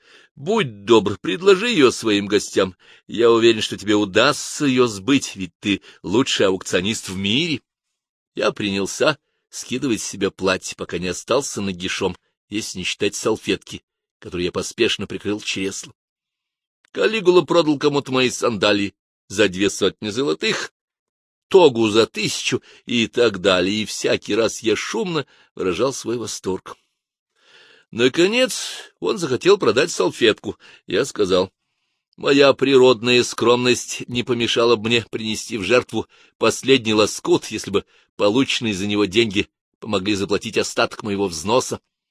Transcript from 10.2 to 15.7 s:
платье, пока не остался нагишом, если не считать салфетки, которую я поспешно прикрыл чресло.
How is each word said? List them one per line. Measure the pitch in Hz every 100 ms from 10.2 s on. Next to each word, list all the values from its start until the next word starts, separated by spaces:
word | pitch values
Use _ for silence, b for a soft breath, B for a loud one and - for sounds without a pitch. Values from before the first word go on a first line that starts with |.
| 95
платье, | - 95 92 - -
пока | 90 87
не | 90
остался | 87 - 127 139 -
нагишом, | 98 90 92 - 95 87 _ _ _
если | 104 107 92
не |
считать | 87 - 104
салфетки, | - 117 110 - 92 - - _ _ _ _
которую | - 87 87
я |
поспешно | 95 87 - 110 - 98
прикрыл | 95 101 107
чресло. | - 95 95